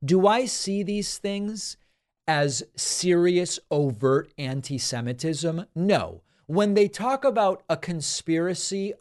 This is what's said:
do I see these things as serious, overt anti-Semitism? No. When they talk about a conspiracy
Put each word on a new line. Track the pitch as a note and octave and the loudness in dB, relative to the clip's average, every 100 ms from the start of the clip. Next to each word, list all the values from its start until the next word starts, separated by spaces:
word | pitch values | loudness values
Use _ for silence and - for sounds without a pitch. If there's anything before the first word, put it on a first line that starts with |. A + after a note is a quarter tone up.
do | C#3 F#3 G3+ | 2 4 6
I | A#3 B3+ | 4 0
see | - - G3+ | -4 -4 -4
these | G3 G#3 G3 - | -2 -4 -6 -6
things | G3+ G3+ G3+ G#3+ - - _ _ _ _ - | -6 -6 -6 -8 -10 -14 _ _ _ _ -2
as | D3+ D3 A#2+ - - | 2 2 -2 -8 -8
serious, | - - F3+ F3 F3 F3 F3 - - | -4 -2 2 4 4 2 0 -4 -4
overt | D3 C#3+ G#2+ C3 C3+ - - | 0 0 2 2 2 0 -8
anti-Semitism? | C3+ C3+ - C3 - A#2+ A#2+ B2+ D#3+ D3+ E3 E3 - D#3 | -6 -6 -6 -6 -4 -4 -4 -4 -4 -2 -2 -4 -6 -2
No. | F#3+ E3 E2+ E2+ _ _ - | 2 2 0 -10 _ _ -4
When | E3+ G#3 | 0 2
they | G3+ G3+ | 4 4
talk | - A#3 C4+ | 2 -2 0
about | C#4 A3+ G3+ F#3+ - | 2 2 2 0 -2
a | D#3 | -4
conspiracy | - E3+ D3 - - E3 F3 F3 - G3 G3 - | -4 -6 -6 -6 -2 0 0 -2 -4 -4 -4 -4